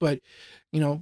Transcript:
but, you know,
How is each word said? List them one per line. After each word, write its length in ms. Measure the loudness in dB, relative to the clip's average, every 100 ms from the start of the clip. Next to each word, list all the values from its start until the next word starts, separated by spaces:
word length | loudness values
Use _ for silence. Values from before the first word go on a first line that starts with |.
but, 180 | -2 -2 -6 -20 -20 -20 _
you 80 | -2
know, 200 | 0 -2